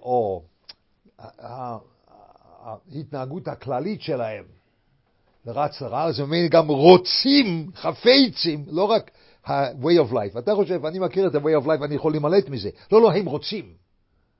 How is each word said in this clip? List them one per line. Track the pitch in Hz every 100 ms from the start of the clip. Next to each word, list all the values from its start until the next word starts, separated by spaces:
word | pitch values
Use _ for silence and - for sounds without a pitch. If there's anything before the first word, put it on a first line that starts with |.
או | 123 123 107 92 85 _ _ - _ _ _ _
ה-, | 113 - 117
ה-, | 123 123 113 82 _ _ _ 101 _ _ -
ההתנהגות | 120 107 190 147 147 143 131 165 -
הכללית | 135 131 127 165 214
שלהם, | - 135 113 104 95 _ _ _ _ _ _ _ _ _ 117
לרץ | 117 147 -
לרע, | 123 120 165
זה | 117
אומר | 139 165 170
גם | 156 156
רוצים, | 143 156 180 180 - 262 285 226 170 156
חפצים, | - 160 - 226 262 254 147 170 147 143
לא | 156
רק | 202 220 - _ _ _
ה-way | - 143 139 135 135 170 135
of |
life. | 120 104 98
אתה | 120
חושב, | 208 175 175 147
"אני | 180
מכיר | 180 185 190
את |
ה-way | 151 147 156
of | 139
life, | 156
אני | 147
יכול | 147 156
להימלט | 151 147 196 196
מזה." | 131 95 - -
לא, | 214
לא, | 226
הם | 175 185
רוצים | 143 - 214 113 85 _ _ _ _ _ _